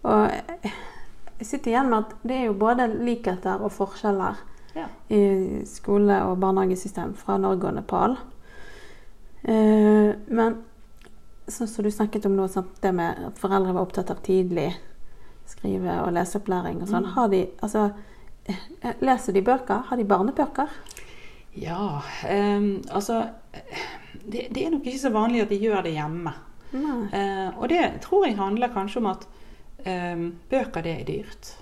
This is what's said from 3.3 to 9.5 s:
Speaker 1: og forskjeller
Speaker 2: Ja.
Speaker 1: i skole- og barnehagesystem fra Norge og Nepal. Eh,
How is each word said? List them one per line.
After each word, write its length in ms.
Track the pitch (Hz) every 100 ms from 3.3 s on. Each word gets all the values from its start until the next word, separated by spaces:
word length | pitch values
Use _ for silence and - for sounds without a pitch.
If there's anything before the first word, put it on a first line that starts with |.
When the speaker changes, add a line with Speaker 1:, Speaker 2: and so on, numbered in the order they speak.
| 180 185 196
Speaker 1:
og 100 | 208
forskjeller 680 | - 196 - 208 196 185 214 - - - -
Speaker 2:
Ja. 100 | 320 - -
Speaker 1:
i 540 | 214 202 190 185 - -
skole- 580 | - - 202 208 196
og 160 | 190 185
barnehagesystem 760 | 190 190 190 185 202 - 170 202
fra 220 | - 196
Norge 280 | 190 190 185
og 60 | -
Nepal. 420 | - 180 196 262 - - - - - - - - - - - -
Eh, 720 | -